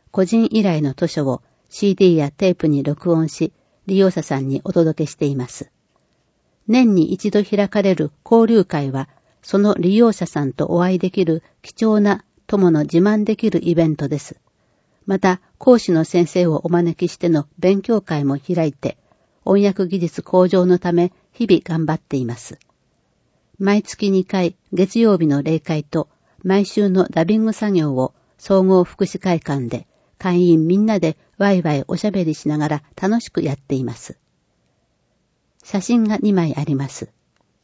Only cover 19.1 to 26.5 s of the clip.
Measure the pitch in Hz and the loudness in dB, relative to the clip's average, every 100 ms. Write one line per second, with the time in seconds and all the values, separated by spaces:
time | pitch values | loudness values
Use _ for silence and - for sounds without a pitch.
19.1 | _ _ _ - 196 202 190 185 185 170 | _ _ _ 0 2 2 0 -4 -4 -4
20.1 | - - 185 185 185 180 180 180 175 180 | -8 -2 2 4 4 4 2 2 0 0
21.1 | - _ - 226 170 - 165 156 160 - | -2 _ -6 0 0 0 -4 -2 -4 -4
22.1 | 139 120 117 - - _ _ _ _ _ | -6 -6 -8 -14 -20 _ _ _ _ _
23.1 | _ _ _ _ - 196 208 - - 208 | _ _ _ _ -6 0 0 -2 -4 -2
24.1 | 190 185 196 175 - _ 175 190 233 226 | 0 0 -2 -2 -4 _ -2 -2 2 2
25.1 | 185 160 143 143 160 - 156 147 165 - | 2 2 0 0 -4 -2 -6 -4 -6 -6
26.1 | _ _ _ 185 | _ _ _ 0